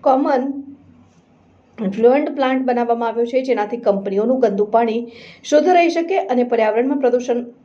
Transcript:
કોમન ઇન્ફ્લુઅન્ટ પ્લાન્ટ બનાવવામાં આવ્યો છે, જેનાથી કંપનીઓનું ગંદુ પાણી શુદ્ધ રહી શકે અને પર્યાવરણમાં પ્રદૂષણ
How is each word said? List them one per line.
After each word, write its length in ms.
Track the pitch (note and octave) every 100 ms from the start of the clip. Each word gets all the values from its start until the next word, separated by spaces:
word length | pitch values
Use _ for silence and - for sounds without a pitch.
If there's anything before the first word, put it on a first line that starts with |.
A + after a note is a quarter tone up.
કોમન 600 | D4 C4+ D#4 C4+ C#4 - - - - - _ _ _ _ _ _ _ -
ઇન્ફ્લુઅન્ટ 540 | G3+ G3 A#3 C4+ D4+ C4+
પ્લાન્ટ 300 | C4 C4 B3+
બનાવવામાં 440 | A#3+ A#3 A#3 A#3
આવ્યો 160 | A3+ A#3
છે, 160 | B3+
જેનાથી 360 | C4 A3 G#3 A#3+
કંપનીઓનું 600 | G#3+ G3 G3+ G3 A3 C4
ગંદુ 260 | A3+ G3 G#3
પાણી 460 | A3+ A#3 A3 A#3 - - -
શુદ્ધ 260 | - D4+ E4
રહી 200 | F4 E4+
શકે 300 | E4 E4 F#4+
અને 240 | - B3
પર્યાવરણમાં 540 | A#3+ A3+ A3 A3 C4 C#4+
પ્રદૂષણ 480 | B3+ A#3+ B3+ A#3+ A#3+ -